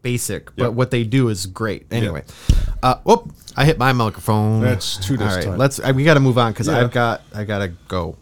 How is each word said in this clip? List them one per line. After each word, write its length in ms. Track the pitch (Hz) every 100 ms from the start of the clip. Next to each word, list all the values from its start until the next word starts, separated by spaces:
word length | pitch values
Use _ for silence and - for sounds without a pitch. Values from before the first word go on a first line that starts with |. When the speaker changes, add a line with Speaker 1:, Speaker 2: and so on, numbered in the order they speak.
Speaker 1:
basic, 540 | 127 123 - 92 - -
but 100 | 123
Speaker 2:
Yep. 80 |
Speaker 1:
what 180 | 113 107
they 120 | 123
do 260 | 113 135 123
is 160 | 104 95
great. 400 | 92 110 92 -
Speaker 2:
Yeah. 60 | 104
Speaker 1:
Anyway, 260 | 95 78 - - - - - -
uh, 140 | 127 127
whoop! 280 | - - - - - -
I 100 | 143
hit 120 | 127
my 140 | 127
microphone. 680 | 127 110 98 - 107 107 110
Speaker 2:
That's 360 | 110 98 - -
two 200 | 95 131
this 120 | 110
Speaker 1:
All 40 | 92
right, 100 | 87
Speaker 2:
time. 120 | 90
Speaker 1:
let's. 220 | 135 -
Uh, 120 | 127 131
we 80 |
gotta 160 | 151 147
move 180 | 135 123
on 160 | 113
'cause 140 | 101 113
Speaker 2:
Yeah. 120 | 113
Speaker 1:
I've 120 | 120
got, 300 | 123 120 107 - 107
I 80 |
gotta 260 | 104 104 98 85 _
go. 280 | 92 85 82